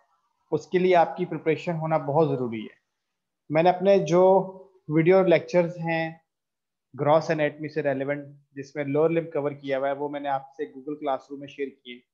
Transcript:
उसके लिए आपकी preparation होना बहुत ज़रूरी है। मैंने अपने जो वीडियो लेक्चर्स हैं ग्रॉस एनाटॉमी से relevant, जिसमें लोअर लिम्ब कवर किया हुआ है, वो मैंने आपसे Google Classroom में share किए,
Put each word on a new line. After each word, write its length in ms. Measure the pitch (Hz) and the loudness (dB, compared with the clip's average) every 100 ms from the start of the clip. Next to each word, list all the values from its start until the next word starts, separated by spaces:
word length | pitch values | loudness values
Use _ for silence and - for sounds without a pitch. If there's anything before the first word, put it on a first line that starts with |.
| _ _ _ _ - | _ _ _ _ -6
उसके 280 | 156 - 180 | -6 -2 0
लिए 140 | 180 | 4
आपकी 320 | 175 160 - 175 | 4 4 0 -8
preparation 480 | 156 160 147 - | -4 -2 -2 -4
होना 240 | 165 160 160 | -6 -2 -2
बहुत 320 | 143 147 156 | 0 2 2
ज़रूरी 320 | 139 123 110 | 0 -4 -6
है। 200 | 107 _ _ _ _ _ _ _ - | -10 _ _ _ _ _ _ _ -4
मैंने 180 | 147 175 | 2 2
अपने 300 | 180 190 196 | 2 4 4
जो 600 | 156 175 185 190 190 - - _ - | 4 4 6 4 2 -12 -20 _ -4
वीडियो 320 | 151 160 190 | 0 4 4
लेक्चर्स 540 | 175 160 - 175 170 170 | 6 2 2 0 0 -4
हैं 480 | 165 165 165 165 _ _ _ _ _ _ _ 127 | -4 -4 -4 -8 _ _ _ _ _ _ _ -4
ग्रॉस 360 | 135 160 160 | 2 2 2
एनाटॉमी 380 | 160 170 147 151 | -2 -2 -4 -8
से 120 | 156 | -4
relevant, 560 | 143 131 135 143 143 143 _ 139 | -4 -2 -4 -6 -8 -20 _ -16
जिसमें 300 | 135 156 139 | -14 -8 -2
लोअर 260 | 143 165 | 2 2
लिम्ब 200 | 165 160 | 0 -4
कवर 200 | 147 143 | -4 -4
किया 240 | 143 139 135 | -6 -6 -4
हुआ 100 | 139 | -2
है, 60 | |
वो 160 | 139 143 | -4 -6
मैंने 200 | 143 143 | -8 -6
आपसे 360 | 135 135 - 139 | -6 -8 -14 -12
Google 300 | 131 131 151 | -12 -12 -8
Classroom 360 | 147 156 - 139 | -6 -6 -8 -16
में 80 | 139 | -16
share 220 | 139 135 | -12 -12
किए, 340 | - 123 123 _ | -12 -20 -20 _